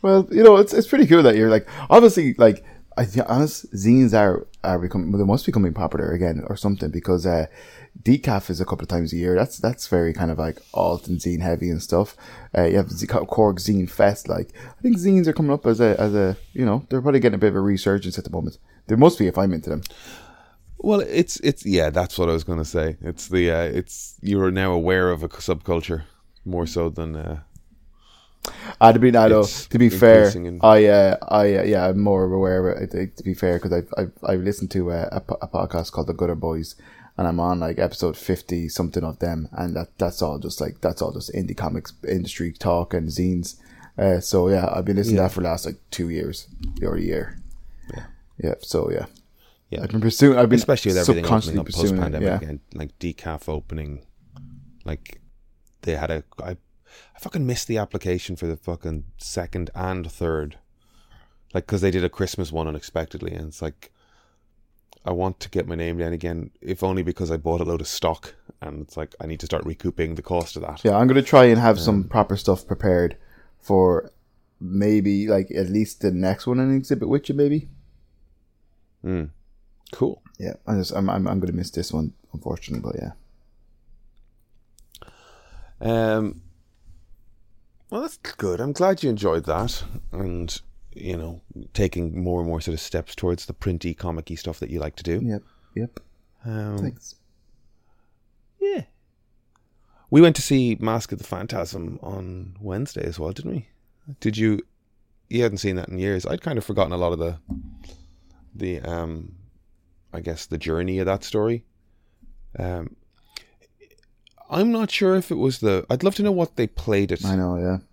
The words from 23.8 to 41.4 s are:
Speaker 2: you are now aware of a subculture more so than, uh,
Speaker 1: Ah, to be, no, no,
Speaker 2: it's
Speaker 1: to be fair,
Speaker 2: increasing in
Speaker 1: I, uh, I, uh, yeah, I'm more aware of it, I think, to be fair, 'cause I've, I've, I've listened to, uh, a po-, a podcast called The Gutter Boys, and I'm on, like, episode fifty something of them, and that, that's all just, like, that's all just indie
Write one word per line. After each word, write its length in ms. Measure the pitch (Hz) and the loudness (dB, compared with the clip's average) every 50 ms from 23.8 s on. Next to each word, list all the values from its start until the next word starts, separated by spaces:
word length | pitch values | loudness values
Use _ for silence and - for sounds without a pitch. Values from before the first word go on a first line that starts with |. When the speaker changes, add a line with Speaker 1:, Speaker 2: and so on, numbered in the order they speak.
| 90 - - - - - - _ | -6 -6 -12 -18 -18 -20 -20 _
Speaker 2:
you 180 | - 98 101 98 95 | -4 -2 0 2 2
are 80 | 92 | 2
now 220 | 92 95 95 95 90 | 2 0 0 0 0
aware 360 | 87 82 87 92 92 90 90 | 0 0 2 2 2 2 2
of 140 | 87 80 78 | 0 -2 -6
a 60 | 80 | -10
subculture 720 | - - - - 90 78 - - 87 82 80 - 85 80 78 - _ _ _ _ _ - - | -10 -10 -4 -4 -4 -4 -2 -4 -4 -4 -2 -4 -6 -8 -8 -12 _ _ _ _ _ -18 -12
more 220 | 92 90 87 85 80 | -8 -6 -6 -6 -4
so 220 | - 87 85 82 | -4 -4 -4 -4
than, 260 | 78 82 82 80 78 | -4 -6 -8 -8 -8
uh, 240 | 78 78 82 80 78 78 _ _ - - _ _ - _ - - _ _ _ - _ _ _ _ _ - - - - - - - - | -10 -10 -10 -10 -12 -14 _ _ -20 -20 _ _ -20 _ -20 -20 _ _ _ -20 _ _ _ _ _ -14 -14 -14 -12 -16 -16 0 8
Speaker 1:
Ah, 140 | 113 113 117 | 8 8 8
to 60 | 113 | 8
be, 120 | 117 127 | 6 6
no, 160 | 117 117 110 110 | 6 8 6 8
no, 120 | 110 107 | 8 6
Speaker 2:
it's 240 | 104 98 - - - - | 4 2 0 -8 -12 -2
Speaker 1:
to 100 | - 117 | 2 6
be 100 | 120 117 | 6 6
fair, 300 | 95 95 123 113 113 110 | 6 8 10 10 12 12
Speaker 2:
increasing 260 | 107 101 101 90 87 | 10 8 4 0 -6
in 140 | 87 87 87 | -8 -6 4
Speaker 1:
I, 240 | 90 110 110 107 107 | 8 8 10 10 10
uh, 320 | 104 101 101 98 95 92 - - - | 8 8 8 6 6 4 0 -2 0
I, 280 | - 107 104 104 101 95 | 2 4 4 4 4 2
uh, 60 | 92 | 2
yeah, 240 | 98 107 92 90 92 | 2 2 2 2 2
I'm 100 | 95 98 | 0 2
more 240 | 101 104 98 95 95 92 | 2 2 2 2 2 0
aware 340 | 92 95 95 92 92 92 92 90 | 2 0 2 2 2 2 2 0
of 80 | - - | 0 -2
it, 60 | 95 | -6
I 20 | |
think, 300 | 87 - - 95 92 - - | -6 -4 -6 -6 -6 -8 -8
to 60 | - | -6
be 100 | 95 92 | -6 -4
fair, 260 | - - 92 87 85 | -2 0 0 0 0
'cause 140 | - 98 87 | 0 -2 -2
I've, 200 | 87 85 - - - | -2 -2 -4 -6 -6
I've, 140 | 95 87 - - - | -6 -6 -6 -8 -2
I've 160 | - 98 92 | -2 -2 0
listened 320 | 90 98 101 - 98 90 | 0 -2 -4 -4 -6 -4
to, 200 | - 98 90 87 | -2 -2 -2 -2
uh, 180 | 85 85 85 - | -2 -4 -6 -6
a 80 | - 82 | -6 -8
po-, 180 | - - - - | -6 -6 -8 -8
a 60 | - - | -8 -8
podcast 420 | - 87 - - - 85 82 - | -6 -6 -4 -4 -4 -6 -6 -6
called 160 | - - 78 78 | -6 -8 -6 -6
The 60 | 85 | -4
Gutter 220 | 90 95 87 85 | -4 -2 -4 -4
Boys, 400 | 78 82 82 80 80 82 - - _ - - - - - - _ - | -4 -4 -6 -6 -6 -8 -10 -14 _ -20 -20 -20 -20 -20 -16 _ -4
and 100 | 90 87 | -4 -2
I'm 140 | 87 87 | -2 -2
on, 180 | 85 87 90 87 | -2 -2 -2 -2
like, 180 | 82 82 82 - | -4 -4 -2 -2
episode 380 | - 87 - - - 85 76 | -2 -2 -2 -2 -4 -4 -4
fifty 540 | - - - 92 87 - - 90 85 82 80 | -6 -4 -4 -4 -4 -4 -6 -6 -6 -6 -6
something 340 | - - 90 85 - 92 80 | -4 -4 -6 -4 -4 -4 -6
of 160 | 80 73 - | -6 -6 -6
them, 300 | - 85 82 80 78 76 | -6 -4 -4 -6 -8 -10
and 240 | - - 87 90 85 | -8 -8 -8 -6 -6
that, 220 | 85 85 - _ _ | -8 -8 -10 _ _
that's 240 | 95 87 - - | -4 -4 -2 -4
all 180 | - 82 71 73 | -4 -4 -4 -6
just, 220 | - - - - | -8 -10 -8 -6
like, 180 | 76 - - - | -8 -8 -8 -4
that's 220 | - - - - | -4 -4 -2 -2
all 100 | - 80 | -6 -6
just 220 | - - - - - | -6 -8 -12 -10 -8
indie 240 | - | -6